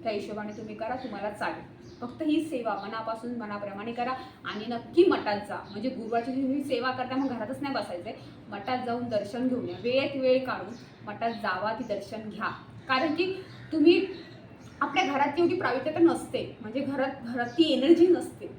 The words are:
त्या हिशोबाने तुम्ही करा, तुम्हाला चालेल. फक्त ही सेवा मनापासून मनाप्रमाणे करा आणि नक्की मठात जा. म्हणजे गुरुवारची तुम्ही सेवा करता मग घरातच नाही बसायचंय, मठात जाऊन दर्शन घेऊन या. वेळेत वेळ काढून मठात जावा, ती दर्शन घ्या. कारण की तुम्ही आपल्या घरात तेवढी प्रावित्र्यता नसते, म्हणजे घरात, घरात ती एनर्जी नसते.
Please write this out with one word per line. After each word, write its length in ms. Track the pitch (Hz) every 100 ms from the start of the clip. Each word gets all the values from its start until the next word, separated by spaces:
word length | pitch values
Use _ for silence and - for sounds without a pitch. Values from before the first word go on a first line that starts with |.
त्या 80 | 233
हिशोबाने 460 | 208 208 214 208 208
तुम्ही 180 | 214 208
करा, 200 | 220 254
तुम्हाला 340 | 247 208 208
चालेल. 460 | 208 185 165 - - - -
फक्त 220 | 240 -
ही 200 | 302 311
सेवा 300 | 311 247 226
मनापासून 640 | 196 202 220 220 226 240 240
मनाप्रमाणे 560 | 208 208 202 196 233
करा 200 | 233 240 254 - - -
आणि 200 | 202 214
नक्की 380 | 240 - - 381
मठात 340 | 285 214 202 202
जा. 180 | 185 -
म्हणजे 180 | 208 254
गुरुवारची 420 | 262 226 233 240
तुम्ही 320 | 262 269 285
सेवा 280 | 277 247 247
करता 240 | 254 240 262
मग 120 | 269
घरातच 340 | 233 214 262
नाही 140 | 285 247
बसायचंय, 380 | 202 180 185 269 - - -
मठात 260 | 202 202 254 240
जाऊन 240 | 240 247
दर्शन 380 | 214 196 240 254
घेऊन 220 | 247 180
या. 60 | -
वेळेत 380 | 226 262 285 277
वेळ 220 | 262 262
काढून 300 | 254 208 - - - - 208
मठात 240 | 208 233
जावा, 420 | 208 208 185 208
ती 100 | 233
दर्शन 460 | 240 202 - 214 220
घ्या. 220 | 190 190 - - - -
कारण 280 | 262 320 311
की 280 | 370 381 - - -
तुम्ही 360 | 311 302 381 - - - - - - - -
आपल्या 240 | - 370 277
घरात 320 | 277 277 311
तेवढी 180 | 349 -
प्रावित्र्यता 440 | 262 254 311 311
नसते, 580 | 330 247 - 254 - -
म्हणजे 180 | 214 247
घरात, 300 | 269 277 269 -
घरात 220 | - 247 240
ती 280 | - 320
एनर्जी 340 | 254 269 339 359
नसते. 420 | 339 - - -